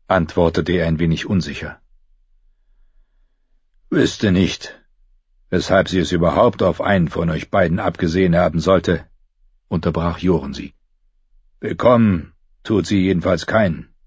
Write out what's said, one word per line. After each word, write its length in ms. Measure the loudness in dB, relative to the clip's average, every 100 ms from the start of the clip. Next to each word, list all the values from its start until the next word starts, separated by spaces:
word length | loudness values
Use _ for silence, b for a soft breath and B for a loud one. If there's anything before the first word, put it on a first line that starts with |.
| -2
antwortete 640 | 0 0 0 0 0 -2
er 140 | -2 0
ein 100 | 0
wenig 280 | 0 -2 -2
unsicher. 540 | -2 -2 -8 -12 -14 _ _ _ _ _ _ _ _ _ _ _ _ _ _ _ _ _ _ _ _ _
„Wüsste 440 | 0 0 0 2
nicht, 300 | 2 2 -2 -14 -20 _ _ _ _ _ _ _
weshalb 400 | -4 2 2 2
sie 120 | 0
es 100 | 0
überhaupt 500 | 0 0 2 2 2
auf 180 | -2 0
einen 280 | 0 0 0
von 220 | -2 -4
euch 200 | -4 -2
beiden 280 | 0 0 0
abgesehen 560 | -4 -2 -2 0 2
haben 240 | 2 2 0
sollte“, 480 | 2 2 2 -2 -6 _ _ _ _ _ _
unterbrach 500 | -4 -2 -2 -4 -2
Joren 360 | -2 -2 -2
sie. 200 | -12 -14 _ _ _ _ _ _ _ _ _
„Bekommen 720 | -10 0 4 6 4 2 -4 _ _ _
tut 220 | -2 0 2
sie 120 | 0
jedenfalls 480 | 2 0 0 -2 0
keinen. 480 | 0 0 -2 -12 _